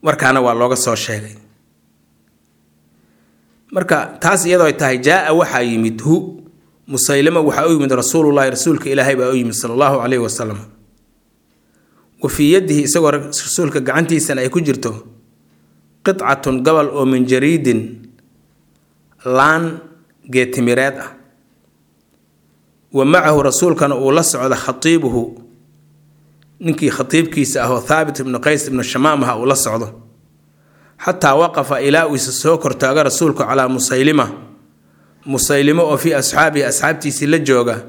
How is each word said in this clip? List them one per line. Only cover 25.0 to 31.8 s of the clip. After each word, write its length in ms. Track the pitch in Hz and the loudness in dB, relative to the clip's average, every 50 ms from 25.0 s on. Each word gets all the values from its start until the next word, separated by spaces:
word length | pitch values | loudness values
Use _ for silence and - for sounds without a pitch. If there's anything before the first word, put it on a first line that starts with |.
| 156 127 123 123 117 - - - - - _ _ _ _ _ _ _ _ _ _ _ _ _ _ _ _ _ _ _ _ _ _ | 2 0 -2 -2 -4 -4 -10 -18 -20 -20 _ _ _ _ _ _ _ _ _ _ _ _ _ _ _ _ _ _ _ _ _ _
ninkii 300 | - 165 160 - 151 147 | -4 -4 -4 0 -2 -2
khatiibkiisa 760 | - - 139 127 - 160 165 160 - - 139 - - 139 120 | -2 -2 -4 0 0 0 0 0 -2 -4 -2 -2 -2 -2 -2
ahoo 160 | 120 127 120 - | -2 -2 -2 -2
Thaabit 380 | - 151 156 160 151 147 - | 0 0 0 0 -2 -4 -8
ibnu 180 | 135 131 127 120 | -6 -6 -6 -2
Qays 280 | 127 151 151 143 - - | 0 0 0 0 -2 -4
ibnu 120 | 131 127 117 | -4 -4 -4
Shamaam 400 | - - 131 135 156 156 143 131 | -4 -2 0 2 2 2 2 0
aha 120 | 120 123 110 | -2 -2 -2
uu 60 | 120 | 0
la 80 | 131 135 | 0 0
socdo. 320 | 135 - 120 110 113 117 107 - - - - _ _ _ _ _ _ _ _ _ _ _ _ _ _ _ _ _ _ - | 0 0 -2 -4 -4 -6 -8 -12 -16 -20 -20 _ _ _ _ _ _ _ _ _ _ _ _ _ _ _ _ _ _ -6
Xataa 300 | - 180 185 - 147 135 | -4 -4 2 2 4 4
waqafa, 440 | 143 170 170 165 - 139 - 143 127 | 4 2 2 0 -2 -4 -2 -4 -2